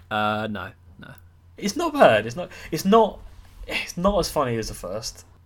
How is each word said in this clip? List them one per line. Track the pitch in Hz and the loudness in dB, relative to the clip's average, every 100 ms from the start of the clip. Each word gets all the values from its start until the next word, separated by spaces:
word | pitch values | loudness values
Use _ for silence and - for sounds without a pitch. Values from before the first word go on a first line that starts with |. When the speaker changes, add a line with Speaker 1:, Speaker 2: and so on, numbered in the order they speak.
| - | -6
Speaker 1:
Uh, | 107 107 107 110 | -2 0 0 -4
no, | 101 92 - - - | -6 -10 -14 -20 -20
no. | - - - _ - - | -20 -20 -20 _ -20 -8
Speaker 2:
It's | 196 285 | -6 -2
not | 339 | -2
bad. | 285 180 110 110 | 6 6 6 0
It's | |
not, | 123 175 - - | -8 -10 -12 -8
it's | 165 | -2
not, | 190 226 208 - - - - - - | 4 6 6 0 -18 -20 -20 -16 -8
it's | - - - | -8 -6 -2
not | 185 202 | 0 2
as | 160 | 0
funny | 160 131 113 | 0 0 -2
as | 104 | -4
the | |
first, | 107 87 104 120 - - - | -8 -8 -8 -10 -14 -20 -20